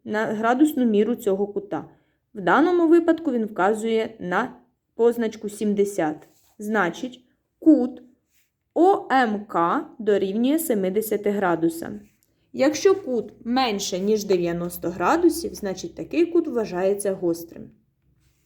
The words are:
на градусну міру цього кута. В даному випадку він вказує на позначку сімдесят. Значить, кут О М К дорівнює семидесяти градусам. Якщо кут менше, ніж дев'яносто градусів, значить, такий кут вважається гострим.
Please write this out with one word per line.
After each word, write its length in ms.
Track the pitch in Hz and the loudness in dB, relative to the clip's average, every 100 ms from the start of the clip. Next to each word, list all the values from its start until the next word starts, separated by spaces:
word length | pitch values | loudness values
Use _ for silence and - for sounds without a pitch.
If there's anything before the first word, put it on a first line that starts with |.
на 200 | 220 214 | -6 -4
градусну 600 | 220 214 226 254 302 262 | -2 -2 0 4 4 4
міру 300 | 240 208 220 | 2 4 2
цього 320 | 240 202 190 202 | 0 -2 0 -2
кута. 380 | 202 - 151 - _ _ _ _ | -4 -8 -10 -10 _ _ _ _
В 60 | 214 | -4
даному 480 | 175 214 349 349 330 | 2 4 4 4 6
випадку 440 | 339 339 320 285 | 6 4 0 0
він 120 | 240 | -2
вказує 720 | 214 214 185 220 226 220 220 - | -2 0 0 0 0 -2 -2 -8
на 340 | 180 185 240 - _ _ _ | -4 -2 -4 -10 _ _ _
позначку 540 | - 233 233 220 - 208 | 0 2 2 -4 -4 -12
сімдесят. 800 | 208 214 202 202 - 156 151 - _ _ - | -4 -2 0 0 0 -2 -4 -14 _ _ -14
Значить, 640 | 208 220 175 - 254 - _ _ _ _ | -4 0 0 -2 -10 -12 _ _ _ _
кут 440 | 320 269 247 - - _ _ _ _ _ _ | 4 6 2 -6 -20 _ _ _ _ _ _
О 340 | 294 359 403 - | 2 4 4 2
М 320 | 262 233 202 208 | 2 2 -2 -4
К 400 | 175 170 240 - - | 0 0 0 -4 -6
дорівнює 600 | 208 202 190 208 247 320 | 0 0 0 0 0 0
семидесяти 720 | 320 214 185 202 214 208 208 | 0 0 0 -2 -2 -2 -2
градусам. 680 | 202 185 165 165 165 - 208 - _ _ _ _ | 0 0 0 0 -2 -10 -12 -16 _ _ _ _
Якщо 420 | 240 269 302 392 | 0 0 2 2
кут 380 | 381 - 240 - - | 2 -2 -6 -6 -12
менше, 540 | 226 254 247 202 - 185 | -4 -2 0 -2 -4 -4
ніж 260 | 202 214 | 0 -2
дев'яносто 640 | 208 180 170 170 175 - 170 | 0 0 0 -4 -6 -6 -8
градусів, 640 | 175 180 320 349 - 208 | -2 0 2 2 0 -6
значить, 400 | 190 196 185 170 | -8 -8 -8 -10
такий 320 | - 165 285 339 | -12 -6 -2 0
кут 220 | 339 320 | 0 -2
вважається 640 | 240 190 175 190 202 202 | -4 -4 -2 0 0 -2
гострим. 560 | 190 175 170 165 - - _ _ _ _ _ _ _ | -2 -4 -4 -8 -16 -20 _ _ _ _ _ _ _